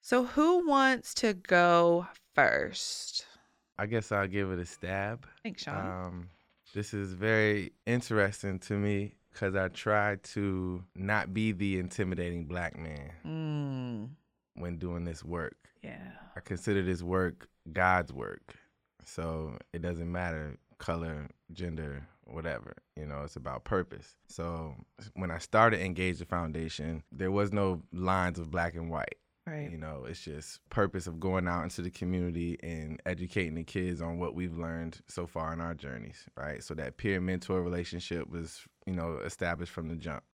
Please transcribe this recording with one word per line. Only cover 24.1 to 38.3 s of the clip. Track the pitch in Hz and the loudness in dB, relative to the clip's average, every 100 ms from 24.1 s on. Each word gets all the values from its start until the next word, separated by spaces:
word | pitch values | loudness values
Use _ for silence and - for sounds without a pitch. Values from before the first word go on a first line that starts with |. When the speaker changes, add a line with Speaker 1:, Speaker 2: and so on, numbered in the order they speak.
| _ _ | _ _
Speaker 2:
So | - 85 82 80 65 - - 101 | -6 -4 -4 -6 -10 -16 -18 -16
when | - 92 | -6 -4
I | 82 | -4
started | - 107 113 110 | 2 6 8 6
Engage | 92 87 92 82 | 0 2 0 0
the | 85 | -2
Foundation, | 87 82 78 82 - 76 80 - | -2 -2 -2 -4 -4 -4 -6 -8
there | - 95 | -4 0
was | 101 101 | 2 2
no | 101 98 87 - | 4 2 2 -4
lines | 87 92 95 90 85 | -2 2 4 2 0
of | 82 | -4
black | 85 85 | 0 0
and | 82 82 | -2 -4
white. | 80 - - _ _ - | -4 -4 -8 _ _ -10
Speaker 1:
Right. | 151 147 | -8 -6
Speaker 2:
You | 165 | -8
know, | 78 - - | -8 -8 -8
it's | 90 | -10
just | - 76 - - _ | -8 -10 -10 -16 _
purpose | - 98 92 87 | 2 2 2 -6
of | 82 | -4
going | 92 92 90 | 0 2 2
out | 87 | 0
into | 80 - | -2 -4
the | 90 | -6
community | - 90 92 87 85 85 85 | -4 0 0 0 0 -2 -4
and | - 82 76 78 | -6 -6 -6 -6
educating | - 87 90 107 87 | -4 -4 -2 -2 0
the | 80 | -2
kids | 82 98 92 85 | -4 -2 -2 -2
on | 82 85 | -4 -2
what | 87 | -4
we've | - 90 82 | -2 -4 -4
learned | 82 82 82 80 - | -4 -4 -6 -8 -12
so | - 85 | -8 -6
far | - 80 | -4 -4
in | 82 | -4
our | 85 | -4
journeys, | 85 71 62 55 - - - | -6 -8 -10 -10 -14 -18 -10
right? | 73 71 | -8 -8
So | - | -8
that | 78 69 - | -6 -6 -2
peer | 107 95 | 0 2
mentor | 92 92 - 92 | 2 -2 0 0
relationship | 87 87 85 87 - 85 | 0 -2 -2 -6 -4 -4
was, | - | -4